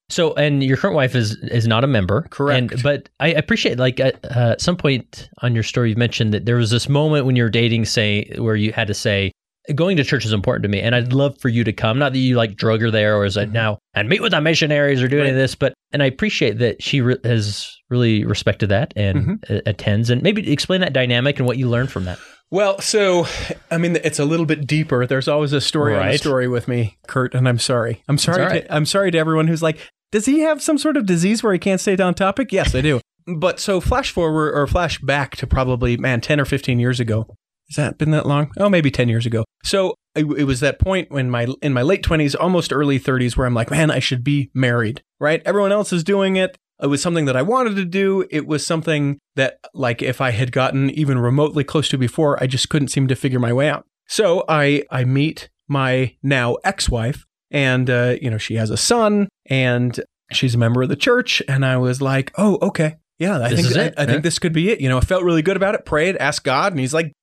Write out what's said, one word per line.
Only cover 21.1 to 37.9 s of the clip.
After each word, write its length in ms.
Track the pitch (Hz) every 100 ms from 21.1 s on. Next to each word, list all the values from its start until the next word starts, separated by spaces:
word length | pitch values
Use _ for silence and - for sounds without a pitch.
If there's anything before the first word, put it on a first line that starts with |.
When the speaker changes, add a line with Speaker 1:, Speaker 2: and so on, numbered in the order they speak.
| 120 135 139
Speaker 1:
and 80 | 123
what 120 | 123
you 100 | 127
learned 220 | 120 127
from 120 | 98 90
that. 120 | 87 - - -
Speaker 2:
Well, 300 | 180 202 196
so, 460 | - 214 196 175 165 - - 165 -
I 80 | 165
mean, 180 | 170 165
it's 160 | 160 -
a 60 | 143
little 220 | 165 160
bit 200 | 151 139
deeper. 400 | 151 156 127 123
There's 220 | 135 135
always 240 | 147 151
a 80 | 143
story 320 | - 156 143 101
on 60 |
the 60 | 95
Speaker 1:
Right. 120 | 147
Speaker 2:
story 300 | 156 131 127
with 180 | 120 123
me, 300 | 120 110 - -
Kurt, 280 | 131 127 131
and 120 | 127
I'm 100 | 120
sorry. 440 | - 123 113 113 -
I'm 60 | 139
Speaker 1:
It's 80 | -
Speaker 2:
sorry 180 | 180
Speaker 1:
all 60 | 185
Speaker 2:
to, 60 | 185
Speaker 1:
right. 120 | -
Speaker 2:
I'm 160 | 151 151
sorry 240 | 196 196
to 60 | 165
everyone 280 | 160 160 160
who's 160 | 160
like, 160 | 160 156 - _ _
"Does 160 | 214 214
he 140 | 294
have 200 | 311 294
some 160 | - 294
sort 180 | 311 285
of 100 | 202
disease 360 | 175 180 226 220
where 80 |
he 60 | 180
can't 200 | 202 185
stay 160 | - 185
on 160 | 185 175
topic?" 360 | 196 202 254
Yes, 240 | 190 156 131
I 60 |
do. 200 | 147 127 -
Speaker 1:
<laughs> 60 | _ - 170
Speaker 2:
But 240 | 180 -
so 200 | - 185
flash 300 | - 254 269
forward 440 | - 165 156 151 147
or 120 | 143
flash 320 | 175 170 -
back 380 | 135 139 135 -
to 100 | 127
probably, 500 | 131 127 123 123 120
man, 220 | 131 120
ten 180 | - 147
or 40 | 135
fifteen 340 | 139 - 120
years 180 | 120 127
ago. 280 | 113 110 113 - _ _ -
Has 60 | 151
that 220 | 147